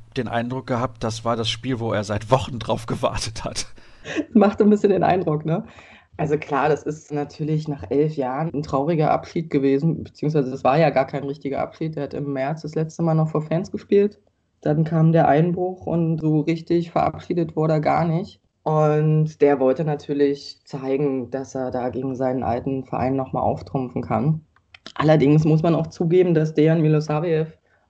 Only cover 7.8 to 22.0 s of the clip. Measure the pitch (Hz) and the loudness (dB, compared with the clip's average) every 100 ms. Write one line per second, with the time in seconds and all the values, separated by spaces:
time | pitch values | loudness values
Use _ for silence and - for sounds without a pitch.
7.8 | - 139 156 156 127 135 156 143 151 139 | -2 0 0 0 -4 -4 -4 -4 -2 -2
8.8 | 147 160 151 135 - 175 165 143 135 139 | 0 2 2 0 -2 -6 -2 0 2 2
9.8 | 165 151 - - 151 156 127 131 127 147 | 0 -2 -6 -6 -2 0 -2 -2 2 4
10.8 | 160 131 135 139 139 151 139 131 - - | 4 2 0 -4 -8 -8 -6 -4 -6 -6
11.8 | 160 156 143 143 143 135 135 160 156 156 | -8 -6 -6 -6 -6 -4 -4 -6 -6 -4
12.8 | 160 - 170 160 156 160 156 165 - - | -4 -2 2 2 2 -2 -2 -4 -4 -8
13.8 | - 202 208 - _ _ _ _ 151 151 | 2 4 4 -2 _ _ _ _ 0 0
14.8 | 160 160 160 165 - 143 175 180 180 185 | 2 4 6 6 6 4 2 0 -4 -6
15.8 | - 170 160 156 156 156 151 165 - 170 | -4 -2 0 0 0 0 0 -2 0 -2
16.8 | 170 - 151 - - 175 165 160 156 156 | 0 0 0 -2 -4 -2 -2 0 0 2
17.8 | 143 147 170 165 202 - _ _ 160 156 | 2 0 0 -2 -4 -12 _ _ -2 2
18.8 | 151 151 156 156 156 - 143 135 131 131 | 2 2 4 2 2 2 4 4 2 2
19.8 | 156 147 - 143 143 143 - - _ 143 | -2 -4 -2 0 2 0 -8 -20 _ -8
20.8 | 135 139 147 131 120 135 135 135 127 123 | -4 -2 0 -2 -4 -8 -8 -6 -6 -4
21.8 | 123 120 | -4 -4